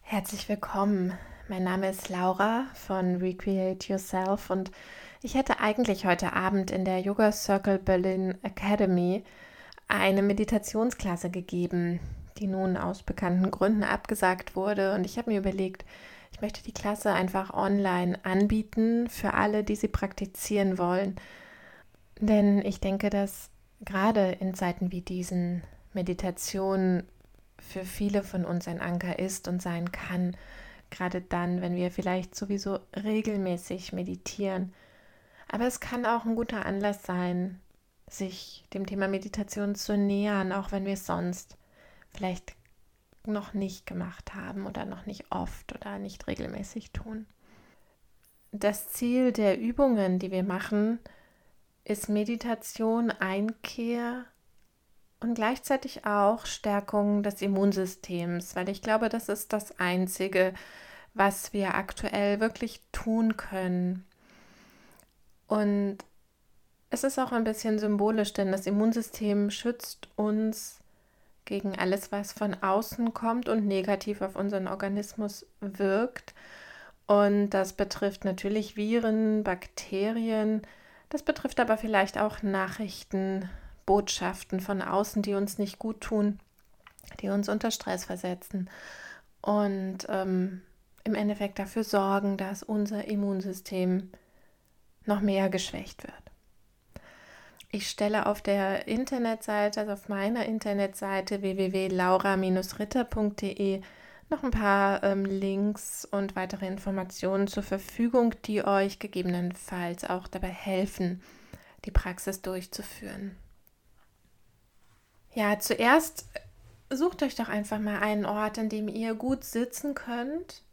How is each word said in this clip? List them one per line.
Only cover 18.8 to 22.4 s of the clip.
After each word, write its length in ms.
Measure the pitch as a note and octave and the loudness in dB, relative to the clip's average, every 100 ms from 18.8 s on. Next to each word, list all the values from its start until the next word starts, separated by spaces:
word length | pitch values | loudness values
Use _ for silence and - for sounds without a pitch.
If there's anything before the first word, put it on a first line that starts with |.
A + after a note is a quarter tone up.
| A3 A#3 A#3+ | 2 4 0
für 240 | - G#3 | -2 0
alle, 300 | - G#3 G#3+ | 2 4 2
die 120 | G#3 G#3 | 0 0
sie 120 | G#3 | 0
praktizieren 880 | - G3 - F#3+ - - G#3 G3 F#3 | 0 -4 -4 -8 -6 -2 2 2 2
wollen. 380 | F3 F3+ G3 F#3 - - - - - - - _ _ - | 2 2 0 -4 -12 -20 -20 -20 -20 -20 -20 _ _ -2
Denn 440 | G#3+ G#3+ | 4 6